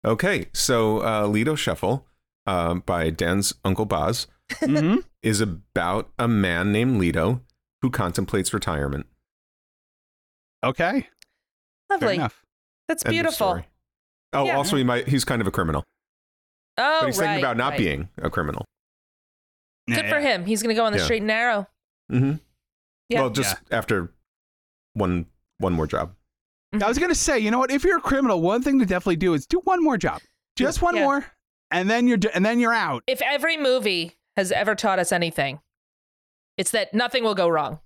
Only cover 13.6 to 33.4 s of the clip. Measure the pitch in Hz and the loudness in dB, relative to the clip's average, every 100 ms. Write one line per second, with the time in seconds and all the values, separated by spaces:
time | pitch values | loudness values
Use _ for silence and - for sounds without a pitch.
13.6 | - _ _ _ _ _ _ 139 135 139 | -8 _ _ _ _ _ _ 0 0 0
14.6 | 160 156 123 123 120 135 - 120 95 - | 0 2 2 2 2 0 0 0 0 0
15.6 | 82 73 - _ _ _ _ _ _ _ | -2 -2 -6 _ _ _ _ _ _ _
16.6 | _ - 262 320 311 202 202 202 143 117 | _ -2 2 2 0 0 0 0 0 0
17.6 | 131 143 95 71 85 - 82 90 76 - | -2 0 0 -2 -6 -6 -4 -2 -4 -4
18.6 | - _ _ _ _ _ _ _ _ _ | -10 _ _ _ _ _ _ _ _ _
19.6 | _ _ - 233 208 294 294 202 175 220 | _ _ -4 -2 0 0 2 0 0 -2
20.6 | 226 220 226 208 - 220 214 226 247 214 | 0 2 2 2 0 0 0 0 0 0
21.6 | 190 _ _ _ _ 123 135 156 _ _ | -4 _ _ _ _ 0 2 0 _ _
22.6 | _ _ _ _ _ 233 131 110 107 92 | _ _ _ _ _ 0 0 0 -2 -4
23.6 | _ 113 107 104 85 _ _ _ _ _ | _ -4 0 -2 -2 _ _ _ _ _
24.6 | _ _ _ 110 95 90 85 _ _ _ | _ _ _ -2 0 0 -4 _ _ _
25.6 | 95 85 78 - 80 95 _ _ _ _ | -2 0 0 -2 -6 -10 _ _ _ _
26.6 | _ 214 208 247 359 311 - 262 214 240 | _ -2 0 0 0 0 0 0 2 0
27.6 | 262 285 359 349 - 269 262 185 165 226 | 0 0 2 0 0 0 2 2 2 2
28.6 | 262 269 208 180 190 165 180 156 - 359 | 2 2 2 0 0 0 2 0 0 -2
29.6 | 392 370 311 233 165 139 _ _ _ - | 2 2 2 2 -2 -4 _ _ _ -2
30.6 | 254 - 349 339 277 277 - _ _ _ | -2 0 0 2 2 0 -4 _ _ _
31.6 | _ 170 185 233 247 233 208 175 202 240 | _ -2 2 2 4 4 2 2 2 2
32.6 | 233 226 175 127 - 254 254 285 | 2 2 0 -4 -4 -2 0 0